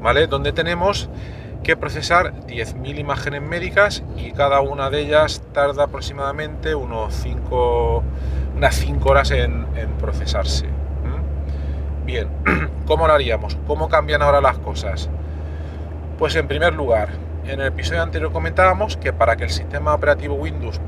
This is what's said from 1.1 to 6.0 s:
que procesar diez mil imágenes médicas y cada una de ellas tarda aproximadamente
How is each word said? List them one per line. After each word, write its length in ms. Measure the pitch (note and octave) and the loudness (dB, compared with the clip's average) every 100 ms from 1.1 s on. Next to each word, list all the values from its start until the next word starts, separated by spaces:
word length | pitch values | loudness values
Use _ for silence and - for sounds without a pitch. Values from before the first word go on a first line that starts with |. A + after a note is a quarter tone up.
| - - - - - | -10 -12 -12 -12 -6
que 120 | - D#3+ | -2 0
procesar 680 | D3 D#3 - E3+ F3 - - | -2 -4 2 2 2 -2 -10
diez 300 | A#2+ A2 B2+ | -8 -8 -8
mil 220 | C3 D3 | -8 -6
imágenes 440 | C#3+ C3+ D3 C#3+ | -4 -4 -4 -6
médicas 600 | D3 E3+ F3+ G3 G3+ - - - | -4 -6 -2 2 2 2 -8 -8
y 160 | - | -6
cada 300 | - C#3 C#3 | 0 4 4
una 280 | C#3 C#3+ C3+ | 2 0 -2
de 120 | D3 | -2
ellas 400 | D3 D3+ D3+ - - | 2 4 4 0 -6
tarda 340 | C#3+ C#3+ C#3 C#3+ | 0 2 2 0
aproximadamente 880 | C#3 | -2